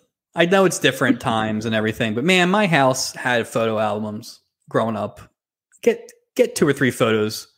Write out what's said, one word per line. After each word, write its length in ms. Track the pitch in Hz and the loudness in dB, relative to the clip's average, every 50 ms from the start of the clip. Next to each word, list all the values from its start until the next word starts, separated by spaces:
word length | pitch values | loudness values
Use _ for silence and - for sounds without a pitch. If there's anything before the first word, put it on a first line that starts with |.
| _ _ _ _ _ _ - | _ _ _ _ _ _ 0
I 120 | 170 170 | 0 2
know 180 | 175 196 196 190 | 2 4 4 4
it's 140 | 170 - - | 2 0 2
different 420 | - 180 - - 143 127 127 - | 0 0 0 2 0 0 0 0
<laughs> 0 | |
times 460 | - 131 113 110 110 110 107 107 110 | 0 -2 -2 -2 -2 -2 -4 -4 -2
and 80 | 117 113 | -2 -2
everything, 400 | 110 107 110 107 - 120 110 104 | 0 0 -2 -2 -2 -2 -2 -2
but 100 | 120 143 | -2 0
man, 240 | 180 185 185 180 180 | 2 2 4 4 2
my 180 | 196 214 214 | 2 2 2
house 480 | 170 165 139 135 131 127 - - - - | 2 2 4 4 2 2 0 -4 -8 -8
had 320 | - - 127 123 120 107 | -6 -2 -2 0 0 -2
photo 320 | - - 120 113 113 113 107 | -2 -2 -2 -2 0 0 -2
albums 600 | 110 107 101 107 110 107 104 113 120 - - _ _ _ _ _ _ - | -2 -2 -2 -4 -6 -8 -10 -12 -14 -16 -20 _ _ _ _ _ _ -4
growing 260 | - 127 113 113 110 | -2 -2 0 0 -4
up. 240 | 101 104 - - - - - _ _ _ _ _ _ _ _ _ - | -6 -6 -8 -10 -14 -20 -20 _ _ _ _ _ _ _ _ _ 0
Get, 280 | - 240 220 - - - - _ _ _ - | 0 0 0 0 -6 -20 -20 _ _ _ 0
get 200 | - 240 - - | 0 0 0 2
two 100 | - 185 | 2 2
or 60 | 147 | 2
three 180 | 139 - 139 123 | 2 2 0 0
photos, 560 | - - 127 113 110 110 107 110 - - - _ _ | 0 0 0 2 2 0 0 -2 -4 -10 -14 _ _